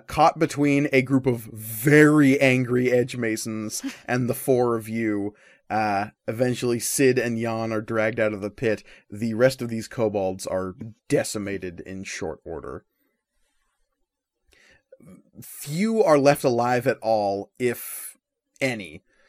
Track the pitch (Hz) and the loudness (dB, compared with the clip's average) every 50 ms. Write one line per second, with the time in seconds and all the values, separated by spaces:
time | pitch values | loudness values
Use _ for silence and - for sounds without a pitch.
0 | - - - - 151 165 - 160 165 151 - 139 143 147 143 143 147 151 - 135 | -2 -4 0 4 4 4 4 2 -2 -2 0 0 0 2 2 2 2 2 2 2
1 | 131 131 139 131 131 135 123 117 113 113 - 107 110 110 - - - 147 139 151 | 2 4 2 2 2 2 -2 -2 -4 -12 -16 -14 -14 -12 -10 -4 2 6 8 8
2 | 151 151 151 151 147 135 135 139 139 135 127 127 131 117 123 123 127 123 123 123 | 8 8 8 8 6 6 6 6 4 4 4 4 2 0 0 0 2 2 2 2
3 | 123 131 - 123 120 113 110 113 - 117 110 110 110 107 - - - 269 - - | 2 0 -2 -4 -2 -2 -2 -4 -4 -6 -8 -8 -8 -8 -8 -8 -10 -10 -12 -10
4 | - - 123 127 127 120 - - - - 131 120 123 120 117 113 110 107 110 113 | -6 -4 -2 -2 0 -2 -2 -2 0 2 2 2 2 2 0 -2 -4 -6 -4 -4
5 | 117 110 107 101 98 104 - _ _ _ _ _ _ - - 110 110 107 101 98 | -2 -2 -2 -2 -4 -6 -8 _ _ _ _ _ _ -6 -4 -2 0 0 0 -2
6 | 104 107 - _ _ - 117 107 127 123 123 117 - 123 120 120 104 - - - | -4 -6 -8 _ _ -8 -4 -2 0 -2 0 0 -2 -2 -2 -2 -2 -2 0 2
7 | 139 131 127 123 117 120 117 113 117 117 113 113 113 113 113 107 110 - 117 110 | 4 4 4 2 0 -2 -2 -4 -4 -4 -4 -4 -4 -4 -4 -6 -6 -4 -2 -2
8 | 107 110 113 117 110 107 107 101 95 104 101 - 127 113 107 101 - - - - | -2 0 0 0 -2 -2 -2 -4 -6 -8 -6 -4 -2 -2 -2 -2 -6 -12 -20 -20
9 | _ _ - 104 113 117 110 107 123 131 131 - 120 120 117 113 107 - - - | _ _ -12 -8 -6 -4 0 2 2 2 2 0 -6 -8 -8 -8 -10 -10 -6 -2
10 | 117 107 98 104 95 95 95 95 - - - 92 92 95 90 - 110 113 104 _ | -2 -2 0 -2 -2 -4 -4 -6 -8 -6 -4 -4 -4 -6 -8 -10 -14 -16 -18 _
11 | _ - 139 143 - - - 110 101 98 98 95 90 92 85 92 - - 95 95 | _ -2 -2 -2 -2 -2 -6 -8 -6 -6 -6 -8 -8 -10 -12 -12 -14 -14 -14 -14
12 | 98 - - - 107 85 76 - - - 85 76 65 - 65 - - _ _ _ | -12 -12 -12 -10 -8 -10 -10 -10 -12 -12 -12 -12 -12 -12 -14 -14 -16 _ _ _
13 | _ _ _ _ _ _ _ _ _ _ _ _ _ _ _ _ _ _ _ _ | _ _ _ _ _ _ _ _ _ _ _ _ _ _ _ _ _ _ _ _
14 | _ _ _ _ _ _ _ _ _ _ _ _ _ _ _ _ _ _ _ - | _ _ _ _ _ _ _ _ _ _ _ _ _ _ _ _ _ _ _ -20
15 | - - 190 - _ _ _ - 113 - - - - 139 147 165 202 226 226 220 | -20 -20 -20 -20 _ _ _ -20 -20 -18 -18 -16 -12 -8 -4 -2 -2 0 2 2
16 | 208 165 156 147 135 143 147 143 - 143 120 117 117 123 123 123 117 127 113 - | 4 6 6 6 6 6 4 4 2 0 2 2 2 2 0 0 2 0 0 0
17 | - 110 113 107 104 101 98 101 101 - _ - 127 120 117 - - - - - | 0 0 0 2 2 0 -2 -2 -6 -8 _ -2 -2 -2 -2 -2 -8 -14 -14 -14
18 | - - - _ _ _ _ _ _ _ _ - 139 131 123 110 98 82 73 85 | -16 -18 -20 _ _ _ _ _ _ _ _ -6 -4 -4 -4 -4 -10 -14 -16 -20
19 | _ _ _ _ _ | _ _ _ _ _